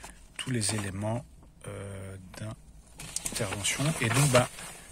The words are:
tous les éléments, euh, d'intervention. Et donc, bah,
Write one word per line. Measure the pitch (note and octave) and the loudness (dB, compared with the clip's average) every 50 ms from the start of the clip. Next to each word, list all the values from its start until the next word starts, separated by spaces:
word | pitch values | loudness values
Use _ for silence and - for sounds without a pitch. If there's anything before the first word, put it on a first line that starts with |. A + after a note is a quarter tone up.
| - - - - - - - | -16 -16 -16 -16 -20 -16 -12
tous | - - - | -8 -4 -2
les | C3 A#2 G#2+ G2+ G#2+ | 0 0 2 2 0
éléments, | G#2+ G2+ G2+ F#2 G2 G#2 G#2+ A2+ B2 C#3+ - - - - - - - - - | 0 -2 -4 -4 -2 -2 0 0 -2 -4 -8 -14 -20 -20 -20 -20 -16 -12 -10
euh, | G2+ G2 G2 G2+ G2 G2 G2 F#2+ F#2+ G2 F#2+ F#2 F2 - | -10 -10 -8 -10 -10 -10 -10 -10 -12 -12 -14 -14 -12 -8
d'intervention. | G#2+ G#2+ A2+ - - - - - - - - - - - - - - - - - A#2 G#2 G2+ G#2 G2 - - - C3 D3+ D#3+ - | -8 -8 -8 -10 -12 -18 -20 -20 -20 -20 -16 -14 -10 -8 -6 -6 -6 -4 -2 -2 -2 0 -2 0 0 0 0 2 2 2 2 4
Et | B2+ A2+ | 2 4
donc, | A2 B2 C#3+ D3 | 6 6 6 8
bah, | B2 B2 B2 - - - - - - - - - | 8 8 8 6 2 -8 -12 -12 -12 -14 -16 -16